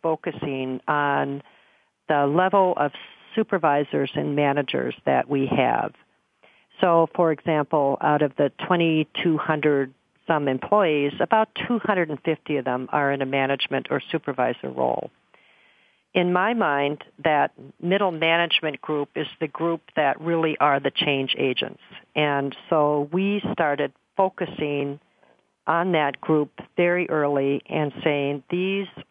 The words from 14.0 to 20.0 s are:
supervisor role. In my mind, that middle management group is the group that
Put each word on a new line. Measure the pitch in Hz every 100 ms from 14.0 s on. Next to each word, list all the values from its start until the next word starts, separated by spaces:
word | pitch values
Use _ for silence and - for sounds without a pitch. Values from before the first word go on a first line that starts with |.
| -
supervisor | 160 - 131 120 120 135
role. | 131 127 - - _ _ _ _ _ _ _ _ _ _
In | 190 180
my | 180 202 240
mind, | 180 143 143 147 - -
that | 156 151 143 - 135 -
middle | 175 196 196
management | 160 165 170 170 - 160 135
group | - 151 143 -
is | 147 -
the | 156
group | - 165 165 -
that | -